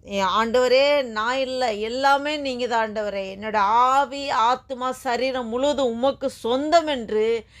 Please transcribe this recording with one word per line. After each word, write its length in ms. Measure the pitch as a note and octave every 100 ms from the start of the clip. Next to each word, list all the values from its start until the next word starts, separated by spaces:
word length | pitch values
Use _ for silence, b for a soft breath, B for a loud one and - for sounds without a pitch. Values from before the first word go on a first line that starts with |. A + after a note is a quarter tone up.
என் 200 | - G3+
ஆண்டவரே, 760 | F#3+ G3 A3+ A#3+ B3+ B3+ C#4+ C#4+
நான் 360 | B3+ A3 A3 C4+
இல்ல, 340 | C4 B3+ B3+
எல்லாமே 640 | G#3 A3 B3 C#4 C#4 C#4+ D4+
நீங்க 300 | C#4 B3 B3
தான் 260 | A#3 A3
ஆண்டவரே. 440 | G#3+ G#3 G3 F#3+ G3
என்னோட 200 | A3 G#3+
ஆவி, 720 | G3+ A#3 B3+ C4+ C4+ C#4 C#4
ஆத்துமா, 600 | B3+ A3+ B3+ - B3 B3+
சரீரம் 560 | B3+ C4 A#3 C4 C4 A3+
முழுவதும் 400 | A#3+ C#4+ C#4 C4
உமக்கு 440 | A3+ C4+ - C4+
சொந்தம் 560 | - A3+ C4 D4+ E4+ D#4
என்று 580 | C4+ G#3+ G#3+ A3 A#3 B B